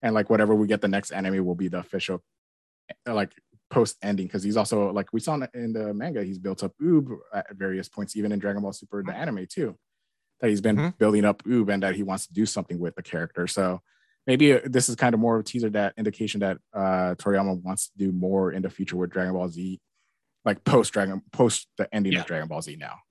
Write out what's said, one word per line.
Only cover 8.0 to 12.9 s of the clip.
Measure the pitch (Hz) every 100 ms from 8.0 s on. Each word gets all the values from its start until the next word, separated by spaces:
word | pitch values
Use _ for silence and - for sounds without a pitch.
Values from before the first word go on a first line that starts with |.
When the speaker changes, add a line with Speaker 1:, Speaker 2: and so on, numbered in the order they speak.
| 101 110
Speaker 1:
even | 104
in | 104
Dragon | 98 101
Ball | 101
Super, | 95 - 101
the | 95
Speaker 2:
Mm-hmm. | 95
Speaker 1:
anime | 139 101 92
too, | - 156 156 _ _ _ _ _ _
that | 120
he's | 104
been | 110 107
Speaker 2:
Mm-hmm. | 160 180
Speaker 1:
building | 110 107 104
up | 98
Oob | - 123 104
and | 98
that | 95 95
he |
wants | 98 95 -
to |
do | 85 110
something | - 90 87
with | 85